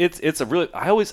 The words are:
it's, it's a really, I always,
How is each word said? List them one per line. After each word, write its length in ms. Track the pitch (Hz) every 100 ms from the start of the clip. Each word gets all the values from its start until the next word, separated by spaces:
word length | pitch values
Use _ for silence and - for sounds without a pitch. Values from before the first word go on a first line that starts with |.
it's, 160 | 175 -
it's 200 | 151 -
a 60 | 117
really, 260 | 170 165
I 160 | - 160
always, 240 | 220 208